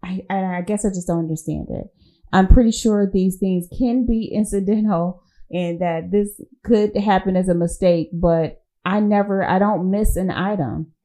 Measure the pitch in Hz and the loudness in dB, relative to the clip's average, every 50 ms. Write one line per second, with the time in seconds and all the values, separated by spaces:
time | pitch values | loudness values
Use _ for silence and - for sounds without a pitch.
0 | - 180 185 190 - - 190 196 190 185 180 180 180 175 208 208 - 208 190 180 | -10 -8 -8 -8 -6 -4 -4 -2 -2 -2 -4 -4 -4 -4 -4 -2 -2 -2 -4 -4
1 | 175 - 170 170 165 160 160 156 - - 156 151 147 - - - - - _ _ | -4 -2 -2 -2 -2 -2 -4 -6 -6 -6 -8 -8 -8 -8 -10 -10 -10 -12 _ _
2 | _ _ _ _ _ - - 185 190 185 - 247 240 226 226 - - 226 214 208 | _ _ _ _ _ 0 2 2 6 6 6 6 6 4 2 0 0 0 2 2
3 | 202 196 190 190 185 190 185 - 202 190 185 180 175 - - - 262 240 233 262 | 0 2 2 2 2 2 0 0 -2 0 0 -2 -4 -6 -4 -2 -2 0 0 0
4 | 247 233 226 226 220 - - 208 214 208 202 202 196 190 214 214 214 214 202 165 | 0 0 0 -2 -2 -2 -2 -2 -2 0 -2 -2 0 0 0 0 2 0 0 0
5 | 170 180 180 - _ _ _ _ - - - 180 180 170 170 170 180 175 165 165 | -2 -2 -6 -10 _ _ _ _ -18 -8 -6 -4 -4 -4 -4 -4 -4 -2 -2 -4
6 | 165 180 190 208 208 202 - - - _ - _ _ - 233 214 208 208 - - | -4 0 0 0 0 0 -6 -14 -20 _ -20 _ _ 2 2 2 2 0 0 -2
7 | 202 208 196 185 185 190 185 185 185 185 175 170 170 170 - - 196 180 175 165 | 0 2 2 2 2 2 0 0 2 2 0 0 0 -2 -2 0 2 2 2 2
8 | 156 - - 165 175 170 165 165 160 151 - - _ _ _ _ _ 180 190 208 | 0 -4 -4 0 2 2 2 2 0 -2 -4 -12 _ _ _ _ _ -2 0 2
9 | 214 208 208 202 202 208 196 196 190 - 185 190 202 208 214 160 175 185 196 208 | 2 2 2 2 2 2 0 -2 0 0 2 2 2 2 0 0 0 0 0 0
10 | 214 214 - 262 285 285 - - 180 196 214 190 151 117 104 151 160 156 _ _ | 0 0 0 0 -2 -2 -2 -2 -2 -2 -2 -2 -4 -4 -4 -6 -8 -10 _ _